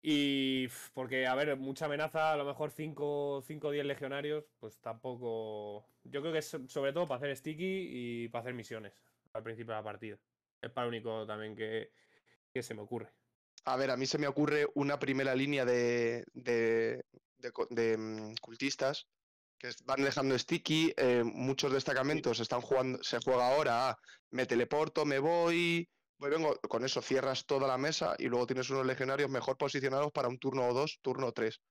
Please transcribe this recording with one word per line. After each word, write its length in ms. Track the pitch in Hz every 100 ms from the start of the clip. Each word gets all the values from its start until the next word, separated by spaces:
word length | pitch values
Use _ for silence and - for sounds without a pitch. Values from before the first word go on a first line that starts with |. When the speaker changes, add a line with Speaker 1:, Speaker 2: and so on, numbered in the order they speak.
Speaker 1:
Y, 640 | 156 147 143 139 135 131 127
pf, 240 | - -
porque, 320 | - 127 131 127
a 80 | 131
ver, 220 | 151 135
mucha 280 | 135 135 160
amenaza, 460 | 147 156 160 156
a 60 | 151
lo 80 | 143
mejor 260 | 139 151
cinco, 720 | - 156 139 147 147 143 139 127
cinco 240 | 151 147
o 20 |
diez 140 | 147 143
legionarios, 600 | 139 135 139 147 151 151 _
pues 200 | 110 -
tampoco. 1080 | 117 113 131 120 120 113 110 107 104 104 - _
Yo 180 | - 139
creo 100 | 156
que 80 | 160
es 80 | 147
so-, 200 | 156 127
sobre 240 | 151 139
todo 140 | 147 170
para 100 | 123
hacer 180 | 143 131
sticky 520 | 156 156 185 190 175 127 120 120 117
y 40 |
para 120 | 117
hacer 100 | 120
misiones 400 | 123 110 113 104 _ _ _ _
al 100 | 110
principio 300 | 113 113 117
de 60 | 110
la 40 |
partida. 340 | 107 104 113 101 _ _ _ _
Es 100 | 120
para 140 | 127 120
lo 40 |
único 360 | 117 113 110 107
también 300 | 107 107 104
que, 360 | 110 110 110 _ _ _ _ _ _
que 100 | 131
se 100 | 120
me 80 | 110
ocurre. 300 | 104 120 110 _ _ _ _ - -
Speaker 2:
A 100 | 127
ver, 140 | 135
a 60 | 123
mí 80 | 131
se 120 | 156
me 100 | 147
ocurre 400 | 139 151 151 147 -
una 220 | 139 143
primera 360 | 135 131 135 131
línea 300 | 139 143 123
de, 580 | 123 120 120 117 120 -
de, 680 | - 123 117 113 113 113 123 - - _ _
de 140 | 123
co-, 160 | 120 113
de, 280 | 117 113 110
mm, 380 | 110 110 107 117
cultistas 680 | - 113 135 135 135 151 - _ _ _ _ _
que 120 | 123
es-, 140 | -
van 200 | - 135
dejando 340 | 139 135 135 127
sticky, 560 | - 170 - 156 160 -
eh, 280 | 131 123 117
muchos 480 | - 127 135 143
destacamentos 640 | 135 147 131 135 156 127 113
Speaker 1:
Sí. 60 |
Speaker 2:
están 180 | 113 123
jugando, 420 | 120 131 131 127
se 160 | - 123
juega 280 | 113 127 123
ahora 420 | 139 143 117 131
a 100 | - - - _
me 160 | 127 123
teleporto, 580 | 120 120 147 151 160
me 160 | 147 135
voy, 680 | 147 170 170 170 170 170 175 _ _ _
voy, 120 | 143
vengo, 260 | 156 156 - -
con 160 | 113 131
eso 160 | 131
cierras 440 | - 131 131 127 -
toda 220 | 139 135
la 100 | 127
mesa 380 | 143 156 156 -
y 80 | 127
luego 180 | 123 120
tienes 220 | 127 127
unos 160 | 135 131
legionarios 440 | 131 131 139 143
mejor 280 | 131 113 131
posicionados 540 | 139 143 131 131 147
para 160 | 147 123
un 100 | 127
turno 260 | 131 131 123
o 60 |
dos, 260 | 123 151 -
turno 320 | 131 127 131
tres. 260 | 117 110 - _